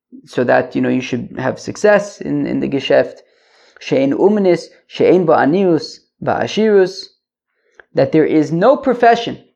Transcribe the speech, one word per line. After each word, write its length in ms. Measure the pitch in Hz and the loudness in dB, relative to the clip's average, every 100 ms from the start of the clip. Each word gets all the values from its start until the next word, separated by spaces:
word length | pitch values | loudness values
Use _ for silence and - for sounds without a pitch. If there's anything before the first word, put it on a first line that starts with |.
| _ - - | _ -20 -10
so 180 | - | -4
that, 300 | 123 127 123 | 0 0 0
you 80 | 135 | -4
know, 60 | 127 | -2
you 120 | 127 | -2
should 360 | 127 123 - 117 | -4 -8 -8 -8
have 220 | 127 107 | -6 -6
success 600 | - - 208 202 - - | -10 -2 2 2 0 -12
in, 260 | - 147 139 | -6 -4 -4
in 140 | 135 | -4
the 80 | 139 | -4
geschäft. 520 | 135 - 135 123 - _ _ _ _ _ _ | -4 0 2 0 -6 _ _ _ _ _ _
"She'en 320 | - 135 139 | -4 -2 0
umanis, 540 | 131 185 214 190 170 - _ _ | 2 2 2 2 0 -4 _ _
she'en 360 | - - 175 165 | 0 2 4 2
ba'anius, 760 | 127 131 175 185 156 - - _ - | 2 2 2 2 0 -4 -18 _ -10
ba'ashirus," 840 | - - 117 - 220 202 180 - - _ _ _ _ _ _ _ _ | -4 -4 -4 0 2 4 2 -2 -18 _ _ _ _ _ _ _ _
that 180 | - 135 | -2 0
there 140 | 156 147 | 2 2
is 240 | 151 147 | 0 0
no 260 | 165 220 285 | 0 2 2
profession 680 | 269 233 233 226 - 110 _ | 0 2 2 2 -2 -12 _